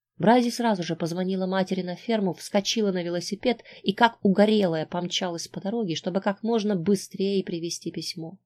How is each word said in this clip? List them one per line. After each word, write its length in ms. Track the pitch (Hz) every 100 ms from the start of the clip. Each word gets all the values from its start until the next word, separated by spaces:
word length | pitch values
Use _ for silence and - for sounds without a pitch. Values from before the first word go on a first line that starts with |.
| _ -
Брайди 340 | 180 247 240
сразу 320 | 233 233 190
же 120 | 170 165
позвонила 520 | 165 175 185 190 185
матери 340 | 190 190 185
на 140 | 180 175
ферму, 380 | - 220 190
вскочила 580 | - - 202 202 233 208
на 120 | 180
велосипед 600 | 175 175 175 202 247 226 - -
и, 120 | -
как 260 | 196 233 -
угорелая, 640 | 202 185 214 214 185 160 151
помчалась 600 | 175 180 - 185 170 -
по 120 | -
дороге, 360 | 196 233 196 151
чтобы 260 | 190 190
как 220 | 202 196
можно 320 | 214 226 202 190
быстрее 680 | 165 196 - 190 196 196
привезти 480 | 185 175 170 - -
письмо. 460 | - - 170 165 190